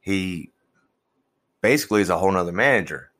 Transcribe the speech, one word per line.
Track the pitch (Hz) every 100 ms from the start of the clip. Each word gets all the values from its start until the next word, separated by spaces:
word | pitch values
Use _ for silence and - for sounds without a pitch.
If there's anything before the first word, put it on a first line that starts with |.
He | - 98 92 87 - _ _ _ _ _ _ _ _ _ _ _
basically | 104 147 147 107
is | 90
a | 85
whole | 95
nother | 95 87
manager. | 87 131 123 80 76 - _